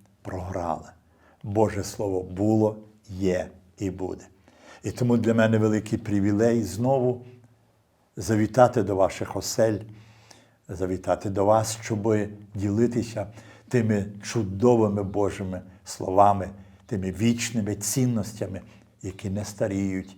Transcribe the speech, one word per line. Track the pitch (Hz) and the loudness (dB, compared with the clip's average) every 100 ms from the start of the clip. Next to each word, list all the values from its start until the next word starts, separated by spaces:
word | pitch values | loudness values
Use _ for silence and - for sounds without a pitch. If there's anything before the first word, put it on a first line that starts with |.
| _ _ | _ _
програли. | - 95 90 95 87 78 - - _ _ _ _ | -12 -10 -8 -6 -4 -6 -8 -20 _ _ _ _
Боже | 107 104 107 98 | -4 0 0 0
Слово | 92 - 104 92 | -8 -6 -4 -4
було, | 90 92 104 110 107 107 - _ - | -6 -2 2 4 4 0 -10 _ -16
є | 92 95 90 90 - _ - | -4 0 0 -4 -12 _ -8
і | 98 | -8
буде. | 90 92 90 - _ _ _ - - | -6 -8 -10 -14 _ _ _ -20 -10
І | 110 | -10
тому | - 123 120 | -2 2 4
для | 107 | 4
мене | 113 110 110 | 4 4 4
великий | 110 107 107 110 | 4 2 0 -4
привілей | - 104 98 101 113 117 | -2 0 2 4 4 2
знову | 101 95 123 135 123 123 - - - _ _ _ _ _ _ - | 0 -2 0 2 2 -2 -8 -20 -20 _ _ _ _ _ _ -12
завітати | 98 113 107 104 123 123 | -2 2 2 6 6 6
до | 98 95 | 0 2
ваших | 92 - - 98 | 0 0 -6 -6
осель, | - - 113 104 - - - - _ - _ _ - | -6 0 2 0 -6 -18 -20 -20 _ -20 _ _ -16
завітати | 90 92 92 92 90 107 | -8 -6 -4 -2 -2 -2
до | 98 98 | 0 4
вас, | 110 110 - | 4 2 -4
щоб | - 110 104 107 101 - - 101 | -6 -2 0 0 -2 -8 -12 -6
ділитися | 101 104 120 120 98 107 101 - - - - | -2 2 2 0 -4 -6 -10 -12 -20 -20 -2
тими | 127 110 107 95 - | 0 2 0 -2 -8
чудовими | - 120 98 95 120 120 107 101 | -6 -4 -4 2 4 6 4 2
Божими | 98 92 101 - 95 90 - - - | -2 -2 -2 -2 -6 -8 -12 -20 -16
словами, | - - 95 101 98 92 - - - - | -10 0 4 6 4 -2 -10 -20 -20 -8
тими | 101 92 | -4 -4
вічними | 92 113 117 113 117 101 101 | 0 0 0 -2 -4 -4 -4
цінностями, | - - 127 117 98 - 98 95 - - - _ | -4 0 0 0 -4 -8 -8 -8 -14 -20 -20 _
які | 98 - 104 | -14 -10 -6
не | 98 101 | -6 -6
старіють, | - 113 98 98 92 92 | -4 -2 0 -2 -2 -6